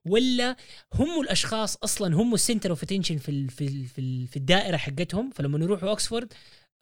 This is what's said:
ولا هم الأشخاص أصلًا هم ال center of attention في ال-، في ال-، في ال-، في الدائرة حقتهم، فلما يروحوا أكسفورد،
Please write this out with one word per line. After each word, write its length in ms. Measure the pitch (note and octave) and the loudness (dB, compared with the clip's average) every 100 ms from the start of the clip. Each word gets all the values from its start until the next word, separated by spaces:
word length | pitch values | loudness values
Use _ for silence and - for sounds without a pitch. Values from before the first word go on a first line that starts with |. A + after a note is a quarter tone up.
| E3 | 2
ولا 500 | G#3 B3+ B3 B3 B3+ - - - | 4 4 2 0 -2 -10 -20 -4
هم 280 | - D4 E4 | 0 2 2
الأشخاص 560 | C4+ F#3+ - A3 G#3 - | 0 0 0 0 -2 -2
أصلًا 380 | A3 - G3 D#3+ | -4 0 2 4
هم 180 | A#3 | 4
ال 60 | A3 | 2
center 360 | - A3+ F#3+ E3 | 2 2 0 -2
of 40 | |
attention 380 | D#3 G3 E3+ D#3 | -2 -2 0 -2
في 120 | C3+ | -2
ال-، 200 | C#3+ C3+ | -2 -4
في 120 | - | -4
ال-، 240 | C#3+ C#3 B2+ | -4 -4 -8
في 160 | - | -6
ال-، 260 | C3 B2+ B2 | -4 -4 -4
في 100 | C#3+ | -4
الدائرة 400 | C3+ F3+ G3+ E3 | 4 4 4 -2
حقتهم، 540 | - C3+ F3 F3+ C4 | -2 -4 -2 -2 -4
فلما 320 | - C#3+ D3 | -2 -2 0
يروحوا 280 | E3 G3+ F#3 | 0 0 0
أكسفورد، 420 | - - A3+ A#3+ - - - _ - | 0 -2 -4 -6 -14 -20 -20 _ -10